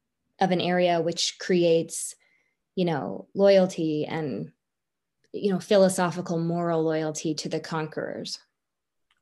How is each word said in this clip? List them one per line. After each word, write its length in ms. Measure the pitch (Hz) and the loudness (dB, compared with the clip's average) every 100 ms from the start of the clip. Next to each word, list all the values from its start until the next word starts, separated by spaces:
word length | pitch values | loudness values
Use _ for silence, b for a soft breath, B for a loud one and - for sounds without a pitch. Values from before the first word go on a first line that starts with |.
| _ _ _ _ | _ _ _ _
of 100 | 190 | 0
an 100 | 180 | 0
area, 400 | 175 180 180 170 | 0 2 2 2
which 380 | 165 170 - - | 0 -2 -6 -6
creates, 760 | - 185 170 165 165 - - - _ _ _ _ _ | 0 2 4 4 2 -8 -10 -12 _ _ _ _ _
you 100 | - | -2
know, 440 | 175 151 - 190 - | 0 0 -4 -10 -10
loyalty 720 | - 196 196 185 185 160 151 147 | 4 6 8 4 0 -2 -2 -2
and, 440 | 160 156 101 156 _ _ _ _ _ _ _ _ | -4 -6 -6 -10 _ _ _ _ _ _ _ _
you 200 | - 202 | -6 -2
know, 80 | 180 | -2
philosophical, 760 | - 208 190 185 180 175 180 170 | 2 4 4 4 -2 -2 -4 -4
moral 440 | 165 170 170 165 | -2 -2 0 0
loyalty 520 | 160 156 156 156 165 | 0 -2 -4 -4 -6
to 140 | 151 165 | -6 -4
the 120 | 156 | -6
conquerors. 760 | 156 165 156 156 - - - - _ _ _ _ _ _ _ _ | -6 -6 -6 -8 -8 -10 -10 -12 _ _ _ _ _ _ _ _